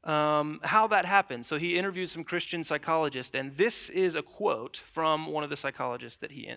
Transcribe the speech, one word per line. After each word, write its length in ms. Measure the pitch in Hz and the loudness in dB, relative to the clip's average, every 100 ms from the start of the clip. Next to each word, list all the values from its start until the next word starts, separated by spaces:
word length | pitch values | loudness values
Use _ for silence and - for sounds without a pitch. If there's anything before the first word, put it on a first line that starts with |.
um, 560 | - 151 151 151 151 156 | -2 2 4 2 0 -4
how 220 | 139 214 220 | 2 4 6
that 160 | 208 | 4
happens." 420 | 180 196 190 120 120 | 6 4 4 -6 -4
So 120 | 151 | -2
he 200 | 175 175 | 0 2
interviews 320 | 196 180 180 | 0 -2 -6
some 120 | 165 | -6
Christian 400 | 165 175 - 170 | -4 -4 -4 -6
psychologists, 720 | 156 147 151 160 151 131 127 | -2 -2 2 2 2 -2 -6
and 220 | 135 135 139 | -6 -6 2
this 320 | 214 226 - | 2 2 -4
is 240 | 185 185 | 2 2
a 80 | 160 | 2
quote 560 | - - 202 127 123 - | -6 -2 0 0 -4 -12
from 480 | - - 160 156 160 | -10 0 2 2 0
one 180 | 151 | -2
of 60 | 147 | -2
the 60 | 147 | -4
psychologists 600 | 139 - 127 123 120 - | -6 -4 -4 -4 -8 -12
that 140 | - | -12
he, 220 | 139 113 | -12 -12